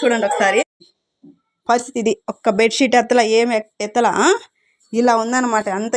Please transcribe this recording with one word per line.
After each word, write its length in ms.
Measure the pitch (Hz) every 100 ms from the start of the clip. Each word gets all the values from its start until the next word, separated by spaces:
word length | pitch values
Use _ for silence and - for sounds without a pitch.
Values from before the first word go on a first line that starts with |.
చూడండి 260 | 269 233 202
ఒకసారి 340 | - 202 208 294 _ _ _ _ _ - _ _ _ -
పరిస్థితి 300 | 240 247 247
ఇది. 120 | 220 214 -
ఒక్క 220 | - 240
బెడ్‌షీట్ 440 | 202 226 220 262 240
ఎత్తలా, 240 | 226 247 220 220
ఏం 120 | 240
ఎక్-, 160 | 220 214 -
ఎత్తలా, 300 | 208 226 226 180
ఆ? 40 | 269 440 - _ _ _ _
ఇలా 200 | 220 247 226
ఉందన్నమాట. 500 | 226 254 254 220 208
అంత 260 | 190 226